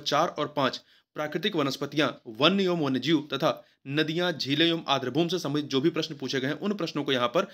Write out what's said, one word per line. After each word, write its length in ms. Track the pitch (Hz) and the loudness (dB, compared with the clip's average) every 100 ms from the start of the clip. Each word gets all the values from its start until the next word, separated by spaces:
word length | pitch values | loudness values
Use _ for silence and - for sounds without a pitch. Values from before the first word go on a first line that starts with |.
| 143 | 0
चार 240 | 147 175 | 2 2
और 240 | - 143 147 | 0 -4 0
पाँच 260 | 131 - - _ _ - | 0 0 -12 _ _ -8
प्राकृतिक 400 | 151 165 208 170 | -6 -2 -2 0
वनस्पतियां, 520 | 139 131 139 143 139 113 - 110 | -2 -2 -4 0 0 0 -12 4
वन्य 280 | 151 196 185 | 4 6 2
एवं 160 | 175 | 2
वन्यजीव 480 | 143 131 123 160 147 | 2 0 2 0 0
तथा 320 | 135 151 117 - _ - | 0 0 0 -6 _ -6
नदियां, 440 | 143 156 165 180 | -2 0 0 -2
झीलें 340 | 147 127 143 165 | -2 -2 2 2
एवं 160 | 165 - | 2 0
आर्द्रभूमि 420 | 135 127 131 170 | 0 0 0 0
से 80 | 180 | 0
संबंधित 320 | 151 147 143 | -2 -4 0
जो 100 | 135 | 2
भी 100 | 160 | 2
प्रश्न 240 | 160 160 139 | 0 -6 -6
पूछे 260 | 131 135 | -6 -4
गए 60 | 127 | -4
हैं, 80 | 147 | -4
उन 200 | 196 202 | -4 -4
प्रश्नों 300 | 165 151 143 | -4 -4 0
को 80 | |
यहाँ 160 | 131 120 | 2 2
पर 180 | 170 196 | 0 -2